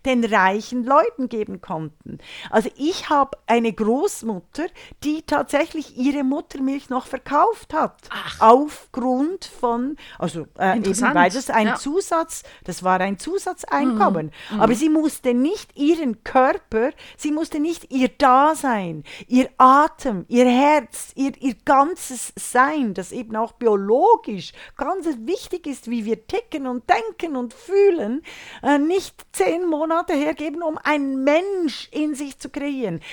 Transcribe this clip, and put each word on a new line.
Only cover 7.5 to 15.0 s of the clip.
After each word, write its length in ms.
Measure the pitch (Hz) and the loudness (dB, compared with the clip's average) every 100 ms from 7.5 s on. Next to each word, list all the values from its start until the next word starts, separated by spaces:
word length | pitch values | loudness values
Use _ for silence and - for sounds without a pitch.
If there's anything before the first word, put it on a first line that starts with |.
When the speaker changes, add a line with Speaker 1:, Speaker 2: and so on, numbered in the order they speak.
| 427 - | 0 -4
Speaker 1:
hat. 240 | 311 226 _ - | -2 -2 _ -14
Speaker 2:
Ach. 300 | - - - | -12 -10 4
Speaker 1:
Aufgrund 1040 | 226 262 302 - - 262 254 254 302 381 - | 8 8 6 -8 -12 -4 -2 0 -2 -4 -12
von, 500 | - 240 233 262 311 - - | -6 -2 -2 -4 -8 -14 -8
also, 220 | 175 165 - - | -6 -6 -12 -4
äh, 140 | 190 220 | 0 0
eben 0 | |
Speaker 2:
Interessant. 320 | 196 190 240 | 0 0 2
Speaker 1:
weil 160 | 180 180 | 4 2
das 180 | 240 - | 0 -2
ein 200 | 233 214 | 0 0
Speaker 2:
Ja. 60 | 247 | -2
Speaker 1:
Zusatz, 680 | 277 349 - 330 330 - - - | -4 -4 -2 -2 -2 -8 -16 -18
das 180 | - 170 | -12 -4
war 160 | 180 185 | 0 2
ein 160 | 190 202 | 0 -4
Zusatzeinkommen. 1120 | 302 381 370 - - 285 262 220 359 170 156 - - | -6 -6 -6 -10 -4 -2 0 2 2 0 -6 -12 -8
Speaker 2:
Mhm. 60 | 208 | 0
Mhm. 40 | |
Speaker 1:
Aber 140 | 220 | 2
sie 140 | 233 311 | 2 2
musste 440 | 311 | 2